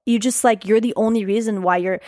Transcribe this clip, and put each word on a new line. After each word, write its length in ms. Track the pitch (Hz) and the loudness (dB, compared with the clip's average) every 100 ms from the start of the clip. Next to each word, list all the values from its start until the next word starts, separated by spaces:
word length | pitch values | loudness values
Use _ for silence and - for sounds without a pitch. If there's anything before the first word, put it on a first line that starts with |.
| - | -2
You 140 | 233 | 0
just, 240 | 240 - | 0 0
like, 220 | 247 214 190 | 2 0 2
you're 160 | 220 | 2
the 120 | 233 220 | 2 0
only 260 | 220 226 | 0 0
reason 380 | 196 214 220 196 | 0 -2 -2 -2
why 160 | 180 180 | 0 0
you're, 240 | 185 185 | -2 -4